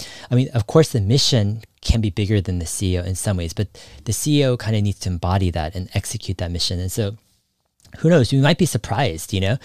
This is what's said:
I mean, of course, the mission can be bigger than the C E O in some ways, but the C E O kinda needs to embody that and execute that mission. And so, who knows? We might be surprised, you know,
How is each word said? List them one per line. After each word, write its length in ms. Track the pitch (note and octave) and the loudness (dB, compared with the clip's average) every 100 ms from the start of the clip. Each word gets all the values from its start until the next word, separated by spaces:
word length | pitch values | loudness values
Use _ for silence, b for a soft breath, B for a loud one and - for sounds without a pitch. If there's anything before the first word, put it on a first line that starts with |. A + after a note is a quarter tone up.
| B B B | B B B
I 60 | B2 | 0
mean, 120 | C3 | 2
of 140 | A#2+ - | 0 2
course, 240 | D#3+ D3+ | 4 4
the 100 | - | 2
mission 600 | G2 C#3 - B2 G2+ A2 - _ | 2 2 2 2 0 -2 -10 _
can 180 | - A#2 | 0 0
be 120 | G#2+ | 0
bigger 280 | A2 G2 G#2+ | 0 2 2
than 200 | F#2+ F2+ | 2 -4
the 60 | E2+ | -4
C 260 | - F#2+ | -4 -2
E 60 | F2+ | -2
O 40 | |
in 120 | F#2 F#2 | -2 -4
some 200 | A2 F#2 | -2 -2
ways, 160 | E2 | -2
but 160 | - G2+ B B B - | -4 -6 B B B -6
the 80 | |
C 280 | G#2+ D3+ D3 | -4 2 2
E 40 | C3 | 2
O 100 | B2 | 0
kinda 240 | G#2+ G#2+ | 0 0
needs 200 | G#2 - | 0 -2
to 100 | F#2 | -4
embody 400 | F2 F2 G2 F2+ | -2 0 2 2
that 260 | E2+ D#2 F#2 | -2 -4 -6
and 140 | F2+ G2+ | -6 -6
execute 420 | - - - F#2 | -6 -10 -8 -6
that 140 | F2 | -4
mission. 280 | E2+ - F2 | -4 -4 -4
And 120 | F#2 | -4
so, 260 | - G2+ A2 _ _ _ _ _ _ - - | -4 -4 -6 _ _ _ _ _ _ -20 -2
who 120 | D#3+ | 4
knows? 220 | E3+ A#2 | 4 4
We 80 | C#3 | 4
might 200 | C#3+ F3 | 4 4
be 80 | D#3+ | 0
surprised, 680 | A2 - A2 A#2+ D#2+ - | -2 -4 -2 -2 -2 -4
you 80 | F#2+ | -2
know, 160 | F#2+ C3 | 0 -2